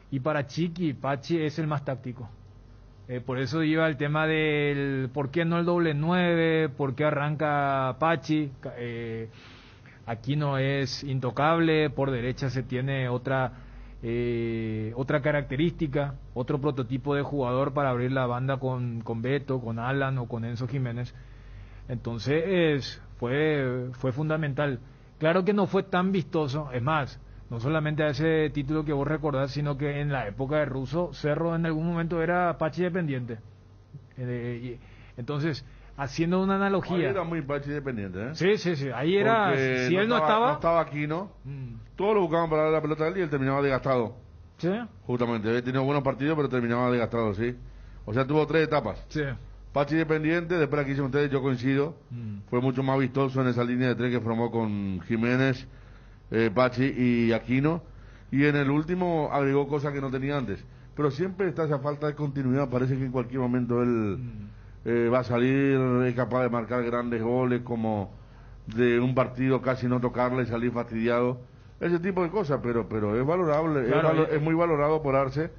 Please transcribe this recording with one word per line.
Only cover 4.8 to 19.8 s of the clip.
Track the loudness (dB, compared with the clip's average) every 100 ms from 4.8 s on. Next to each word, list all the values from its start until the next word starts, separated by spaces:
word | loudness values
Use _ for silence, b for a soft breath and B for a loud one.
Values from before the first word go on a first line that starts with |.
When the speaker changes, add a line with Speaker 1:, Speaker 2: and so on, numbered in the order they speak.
| 0 -2 -2
Speaker 1:
por | -2 -2
qué | 0
no | 2 2
el | 2
doble | 2 2
nueve, | 2 2 2 4 4 4 4 2
por | 0 -2 0
qué | 0
arranca | 2 0 0 0 2 2 2 0 0
Pachi. | 0 0 0 0 0 -6
Ca-, | -12 -8
eh, | -8 -6 -6 -6 -8 B B B B B B B -8
Aquino | -6 -2 0 0 0
es | 0 0 -2 -4
intocable, | -4 -2 -2 2 2 4 4 4 2
por | 0 -2
derecha | 0 -2 -2 -2
se | -2
tiene | -4 -2 -2 -2 -2
otra, | -2 0 0 0 -4 B B B B
eh, | -4 -2 0 0 -2 -2 -2 -4 -4 -4
otra | -2 0
característica, | 2 0 0 0 0 0 -2 0 -2 -4 -8
otro | -6 -2 0
prototipo | 0 -2 -2 -2 0 0
de |
jugador | 0 -2 0 2 0
para | 0 0
abrir | 2 0
la | 0 0
banda | 0 -2 -2
con, | -2 -2 -2 -4
con | -4 -4
Beto, | 0 -2 -2 -4
con | -2 -4